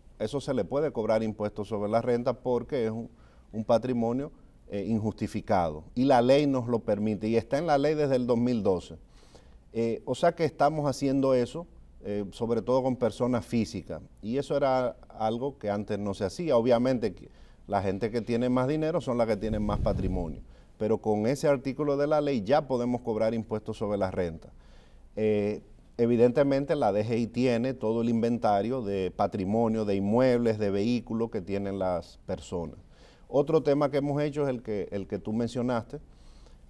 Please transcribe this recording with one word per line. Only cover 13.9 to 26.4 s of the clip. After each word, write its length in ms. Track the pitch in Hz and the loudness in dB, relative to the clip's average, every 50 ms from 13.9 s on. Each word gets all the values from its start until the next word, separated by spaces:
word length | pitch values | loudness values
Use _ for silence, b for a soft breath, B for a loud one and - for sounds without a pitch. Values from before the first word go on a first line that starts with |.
| 82 76 - - - - | -12 -12 -14 -16 -18 -12
y 160 | - 107 120 | -8 -6 -4
eso 200 | 139 143 - 151 | -4 -2 -2 0
era 400 | 139 143 131 131 131 123 117 - - - - | 2 2 2 2 2 2 0 -4 -8 -14 -14
algo 480 | - 107 110 110 113 117 131 143 - | -6 -2 -2 0 0 -2 -4 -6 -8
que 120 | - - 101 | -6 -4 -4
antes 280 | 101 104 101 - 107 101 | -2 -2 -2 -4 -4 -4
no 140 | 104 101 98 | -4 -4 -4
se 120 | - 104 | -2 -4
hacía. 320 | 92 - - 175 156 131 | -4 -4 -4 0 2 2
Obviamente 560 | 117 113 127 120 120 123 131 131 117 117 101 90 | 4 4 4 4 4 4 2 2 0 0 -2 -4
que 160 | - - b b b b b b b b | -6 -16 b b b b b b b b
la 160 | - 101 98 | -2 -2 0
gente 300 | 98 98 92 95 120 107 | 0 0 -2 -2 -2 -2
que 100 | 113 120 | -2 -4
tiene 280 | 107 120 117 117 123 127 | -2 -2 0 0 0 2
más 180 | 127 127 127 | 2 2 0
dinero 340 | 135 156 156 156 156 170 165 | 0 0 -2 -2 -2 -2 -2
son 160 | - 135 120 | -2 -2 0
las 100 | 120 117 | 0 2
que 100 | 110 107 | 0 0
tienen 280 | 98 110 110 110 107 104 | 0 -2 -2 -2 -2 -2
más 140 | 104 101 - | -2 -2 0
patrimonio, 640 | - 107 95 - 95 92 92 90 85 80 67 - b b b b b b b | 0 0 0 0 -2 -2 -2 -2 -4 -4 -8 -10 b b b b b b b
pero 220 | - 107 107 110 101 | -4 0 0 0 0
con 280 | - 110 104 107 107 | 2 0 0 2 2
ese 200 | 113 143 135 - | 0 0 0 2
artículo 500 | 147 143 127 120 139 123 - 151 147 139 | 2 2 2 0 -4 -4 -2 -2 0 0
de 100 | 139 143 | 0 2
la 140 | 151 156 151 | 2 2 2
ley 220 | 147 143 143 117 92 | 2 2 0 0 2
ya 240 | 101 139 156 147 | 2 2 2 2
podemos 340 | 135 131 120 120 123 123 117 | 2 0 0 0 0 -2 -2
cobrar 320 | - 120 110 107 110 113 117 | -2 -2 0 2 2 0 0
impuestos 440 | 113 104 - 110 107 - - 104 | -2 -4 -4 -6 -6 -6 -6 -8
sobre 200 | - 107 104 104 | -4 -4 -2 0
la 140 | 101 98 92 | 0 0 0
renta. 420 | 95 98 90 85 80 80 - - b b b b b b b b b b b - - | 0 -2 -2 -2 -4 -8 -14 -18 b b b b b b b b b b b -12 -4
Eh, 460 | 110 110 107 107 104 101 104 107 - - - - - - - - | 0 2 2 2 2 2 0 -2 -4 -8 -16 -20 -20 -20 -8 -2
evidentemente 800 | - 120 117 120 113 120 123 120 151 | 0 2 4 6 6 6 6 6 4